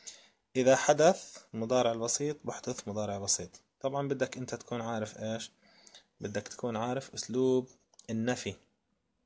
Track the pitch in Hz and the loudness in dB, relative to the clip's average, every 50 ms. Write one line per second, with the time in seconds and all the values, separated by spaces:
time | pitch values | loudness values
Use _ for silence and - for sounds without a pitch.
0 | - - - - - - _ _ _ _ - 131 123 131 131 - - - 151 143 | -20 -20 -20 -20 -20 -20 _ _ _ _ 0 4 8 8 8 8 8 6 6 8
1 | 156 175 190 - - - - - - - - 113 113 113 127 127 120 117 117 113 | 8 6 6 6 -4 -14 -16 -20 -18 -10 -6 -6 -2 2 4 4 4 4 2 0
2 | 113 117 - - 143 151 151 - - 110 - - - 123 117 - - 107 101 107 | -2 -2 -2 -2 -2 -2 -4 -6 -8 -10 -10 -6 -6 -8 -8 -6 -8 -6 -4 -4
3 | 104 101 101 98 98 - - - 90 87 - - _ _ _ - - 135 135 143 | -2 -2 -4 -4 0 0 0 -2 -2 -10 -14 -20 _ _ _ -6 -6 -4 -2 -2
4 | 143 135 139 127 127 - - 131 127 120 120 117 - - 123 120 113 113 117 110 | -2 -2 -2 -2 -2 -4 -4 -10 -8 -8 -8 -10 -8 -8 -8 -6 -4 -4 -4 -4
5 | 107 104 - - 110 110 110 113 - - _ _ _ _ _ - - - - - | -4 -6 -8 -8 -6 -6 -6 -6 -8 -12 _ _ _ _ _ -20 -20 -20 -20 -20
6 | _ _ _ - 151 107 101 104 - - - - - 120 113 107 117 123 127 135 | _ _ _ -10 -10 -6 -6 -6 -6 -6 -12 -8 -6 -6 -4 -4 -4 -2 -4 -6
7 | - - - 110 - - 113 127 131 131 127 127 127 - - _ _ _ _ - | -6 -8 -10 -10 -8 -4 -2 0 2 4 2 2 0 -4 -14 _ _ _ _ -20
8 | - - 113 113 113 123 123 - - 107 95 - _ _ _ _ _ _ _ _ | -10 -6 -4 -2 -2 -2 -2 -2 -4 -8 -8 -8 _ _ _ _ _ _ _ _
9 | _ _ _ _ _ | _ _ _ _ _